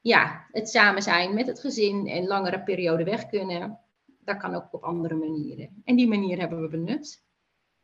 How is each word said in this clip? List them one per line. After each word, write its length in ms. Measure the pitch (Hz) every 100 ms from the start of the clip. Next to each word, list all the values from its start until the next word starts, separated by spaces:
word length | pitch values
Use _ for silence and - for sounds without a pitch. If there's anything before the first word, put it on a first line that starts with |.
Ja, 460 | 233 196 113 - -
het 180 | - 220
samen 320 | 233 208 196
zijn 320 | 202 175 180
met 120 | 208 254
het 140 | -
gezin 460 | 277 220 208 202 -
en 200 | 160 185
langere 360 | 196 185 185
periode 420 | 190 180 175 165
weg 220 | 170 220 -
kunnen. 520 | 208 190 175 196 214 _ _ _ _
Dat 160 | - 196
kan 180 | 185
ook 140 | 175 -
op 100 | 170
andere 320 | - 170 165
manieren. 680 | 160 156 156 151 - - 196
En 120 | - 247
die 120 | 247
manier 300 | 208 190 180
hebben 220 | 170 170
we 80 | 160
benut. 560 | 160 170 294 294 - _ _ _ _ _ _